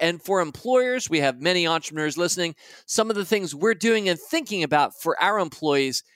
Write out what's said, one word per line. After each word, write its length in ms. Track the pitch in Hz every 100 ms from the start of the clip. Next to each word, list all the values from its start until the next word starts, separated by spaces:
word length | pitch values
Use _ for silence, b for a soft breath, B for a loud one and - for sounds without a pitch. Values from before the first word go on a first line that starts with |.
And 200 | 165 175
for 200 | - 190
employers, 680 | 160 - 240 254 254 254 -
we 120 | 165
have 200 | 139 123
many 240 | 160 180 165
entrepreneurs 520 | 160 - 156 151 156
listening, 380 | 175 175 170 156 B B -
some 240 | - 220
of 60 | 208
the 80 |
things 320 | 190 214 175 143
we're 180 | 214
doing 360 | 196 226 220 196
and 100 | 170
thinking 440 | - 330 285 208
about 360 | 151 147 123 -
for 200 | 165 -
our 160 | 185 202
employees 640 | 170 - 156 143 135 123 -